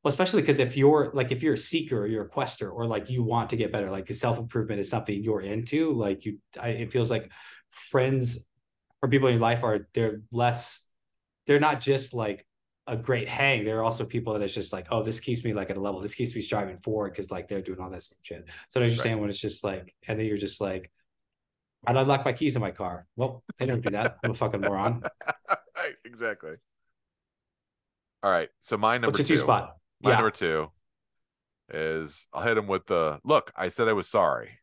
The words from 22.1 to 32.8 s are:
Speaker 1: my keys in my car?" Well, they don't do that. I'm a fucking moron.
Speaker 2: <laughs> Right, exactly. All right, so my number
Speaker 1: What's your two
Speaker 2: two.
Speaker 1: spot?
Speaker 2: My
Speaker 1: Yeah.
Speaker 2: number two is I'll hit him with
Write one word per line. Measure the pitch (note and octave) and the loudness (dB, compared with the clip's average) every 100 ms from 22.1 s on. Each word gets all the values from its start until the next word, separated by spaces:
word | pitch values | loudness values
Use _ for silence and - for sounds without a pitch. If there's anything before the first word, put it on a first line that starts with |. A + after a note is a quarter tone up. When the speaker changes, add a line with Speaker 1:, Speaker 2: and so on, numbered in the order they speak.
| C3+ | 2
Speaker 1:
my | C#3 | 2
keys | B2 D3+ A#2 | 0 0 0
in | |
my | G2+ | -2
car?" | - F#2 F2 - - | -4 -6 -6 -12 -4
Well, | B2+ - - - | -4 -4 -16 -6
they | C3+ | -2
don't | A#2+ | 0
do | A#2 | -2
that. | G2+ A#2 - | -2 -2 -2
I'm | A2 | -6
a | |
fucking | A2+ G#2+ G2+ | -2 -2 0
moron. | G2 G2 A2 A#2+ | -2 0 0 -2
Speaker 2:
<laughs> | - _ - - - - _ - | -6 _ -8 -8 -4 -4 _ -8
Right, | D#3+ - | -8 -8
exactly. | A#2+ A#2 A#2 G#2 D#2 D#2+ _ _ _ _ _ _ _ _ _ _ _ _ _ _ _ _ | -20 -6 -6 -4 -10 -14 _ _ _ _ _ _ _ _ _ _ _ _ _ _ _ _
All | G2+ | 2
right, | F2+ D#2+ _ | 2 0 _
so | - G#2+ | -4 2
my | A2 A#2+ | 2 4
number | A#2 | 2
Speaker 1:
What's | C#3 | 2
your | C#3+ | 2
two | D3+ | 4
Speaker 2:
two. | |
Speaker 1:
spot? | - G#2+ - - _ _ | 4 2 2 -16 _ _
Speaker 2:
My | G2+ | 4
Speaker 1:
Yeah. | G#2+ | 4
Speaker 2:
number | G#2+ | 4
two | - F2 D#2 D#2 _ _ _ _ _ _ _ _ _ _ | 0 0 0 -2 _ _ _ _ _ _ _ _ _ _
is | D#2 D#2+ D#2+ D#2 - - | -6 -4 -4 -6 -10 -10
I'll | D2 | -4
hit | A#2 A2 | 0 0
him | G2+ | 2
with | F#2+ | -2